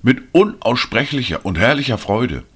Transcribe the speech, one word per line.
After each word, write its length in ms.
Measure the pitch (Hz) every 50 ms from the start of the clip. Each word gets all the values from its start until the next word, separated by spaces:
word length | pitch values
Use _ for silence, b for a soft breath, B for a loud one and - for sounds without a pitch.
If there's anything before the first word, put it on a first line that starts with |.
mit 200 | - 120 131 - - -
unaussprechlicher 1120 | _ 165 208 208 208 - - - 123 123 - - - 113 139 - 151 139 123 - 82 73 -
und 120 | 95 92
herrlicher 400 | 80 101 120 147 143 139 131 113
Freude 460 | - - - 101 107 123 123 76 64 - _ _